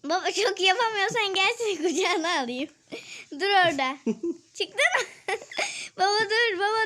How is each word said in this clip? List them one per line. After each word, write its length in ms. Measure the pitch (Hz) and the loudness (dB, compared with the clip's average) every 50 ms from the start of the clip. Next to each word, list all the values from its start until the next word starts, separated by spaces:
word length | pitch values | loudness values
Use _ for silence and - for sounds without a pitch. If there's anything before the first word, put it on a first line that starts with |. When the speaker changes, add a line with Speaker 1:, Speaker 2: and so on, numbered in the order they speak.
| - | -2
Speaker 1:
Baba, 280 | 285 330 370 330 349 | 0 -2 0 0 0
çok 300 | 339 339 415 480 381 - | 0 2 0 0 2 4
yapamıyorsan 720 | 359 381 370 480 466 453 440 403 381 427 - - 427 392 381 | 4 4 4 4 2 0 2 0 0 0 0 -2 -2 0 2
gel, 220 | 381 381 403 466 | 2 2 2 2
seni 200 | 466 480 427 392 | 0 -2 -4 -2
kucağına 640 | 302 302 359 285 320 370 349 359 359 311 339 349 311 | 0 -2 -2 0 0 0 0 0 0 0 0 0 0
alayım. 300 | 262 233 247 247 285 320 - _ _ _ - 466 | -2 -2 -4 -6 -6 -8 -10 _ _ _ -16 -14
<laughs> 300 | - - - - - - | -14 -16 -16 -18 -16 -14
Dur 180 | - 277 339 392 | -8 -4 0 2
orada. 480 | 403 381 359 339 320 277 269 262 277 285 - | 4 6 4 4 2 0 -2 -2 -4 -4 -2
Speaker 2:
<laughs> 480 | 226 208 - - 339 - - _ _ _ | -4 -4 -2 -4 -6 -6 -8 _ _ _
Speaker 1:
Çıktın 320 | - 370 370 - 415 571 679 740 | -8 -8 -6 -2 0 0 2 2
mı? 120 | 571 403 - - - - | 0 -2 -2 -8 -12 -6
<laughs> 100 | - 381 453 - - - - - - - - - - _ | -6 -6 -6 -6 -10 -6 -4 -4 -4 -4 -10 -12 -12 _
Baba 220 | - 359 403 415 427 | 0 2 2 2 2
dur, 400 | 440 403 427 440 480 466 392 349 | 0 0 2 2 2 2 2 0
baba 240 | 403 403 440 440 440 | 0 0 2 0 0